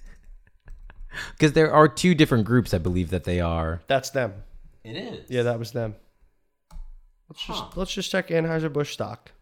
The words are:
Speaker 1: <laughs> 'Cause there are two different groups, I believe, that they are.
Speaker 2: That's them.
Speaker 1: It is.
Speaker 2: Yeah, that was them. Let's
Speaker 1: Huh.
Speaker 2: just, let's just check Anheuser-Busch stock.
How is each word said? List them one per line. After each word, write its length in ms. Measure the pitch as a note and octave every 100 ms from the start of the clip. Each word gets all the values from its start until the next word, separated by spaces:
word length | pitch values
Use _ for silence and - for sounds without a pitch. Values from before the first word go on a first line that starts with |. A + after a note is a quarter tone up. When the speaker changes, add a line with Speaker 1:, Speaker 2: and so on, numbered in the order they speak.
| - - -
Speaker 1:
<laughs> 1120 | - _ _ - - - - - - - -
'Cause 120 | D#3
there 180 | D3 D#3
are 140 | D3 D3+
two 280 | - F3+ D#3
different 300 | D#3 B2 G#2
groups, 280 | B2 -
I 40 | F#2+
believe, 320 | F2 F2+ E2
that 160 | F2 F#2
they 140 | F2+
are. 400 | E2+ E2 D#2+ E2 -
Speaker 2:
That's 220 | C3+ -
them. 220 | C3+ A#2 G2 - - - -
Speaker 1:
It 120 | A2 B2
is. 340 | A#3 - -
Speaker 2:
Yeah, 140 | B2
that 160 | A#2+ A#2
was 120 | A2+
them. 240 | B2 A2+ G#2 _ _ _ _ _ _ _ - - - - _ _
Let's 120 | D#3
Speaker 1:
Huh. 100 | - G#3 -
Speaker 2:
just, 120 | F3
let's 160 | F#3
just 180 | - F3+
check 180 | F#3+ F3
Anheuser-Busch 640 | E3 D#3+ D#3+ D#3 C#3+ D3
stock. 380 | - G#2 A2 - _